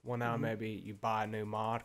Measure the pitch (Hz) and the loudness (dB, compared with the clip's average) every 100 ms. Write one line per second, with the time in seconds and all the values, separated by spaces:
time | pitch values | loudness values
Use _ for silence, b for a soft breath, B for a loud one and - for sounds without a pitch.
0 | - 120 120 117 113 110 110 104 104 98 | -4 0 0 2 0 0 -2 -4 -8 -2
1 | 113 110 107 110 107 107 110 117 | 2 2 2 0 -2 0 2 0